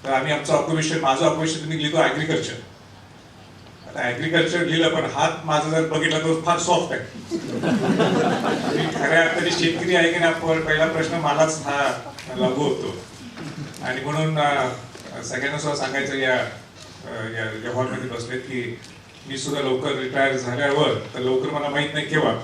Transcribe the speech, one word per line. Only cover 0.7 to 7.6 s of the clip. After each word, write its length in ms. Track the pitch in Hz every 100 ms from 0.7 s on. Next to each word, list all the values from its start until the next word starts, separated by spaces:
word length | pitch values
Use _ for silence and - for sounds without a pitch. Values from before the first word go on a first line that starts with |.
| 156 156 165
माझं 240 | 165 165
ऑक्युपेशन 360 | 160 160 160 -
तुम्ही 180 | 151 160
लिहितो 180 | 147 160
ॲग्रिकल्चर. 580 | - 151 156 135 - - - - - - - - - - - - - - -
आता 140 | -
ॲग्रिकल्चर 640 | 123 120 160 165 165 175
लिहिलं, 240 | 151 160 160
पण 160 | 160
हात 260 | 147 139 160 160
माझा 240 | 156 151 156
जर 180 | 160 160
बघितला 300 | 156 165 156
तर 240 | 160 160 175
फार 120 | 160
सॉफ्ट 340 | 175 170 -
आहे. 300 | 127 - - - 339 - -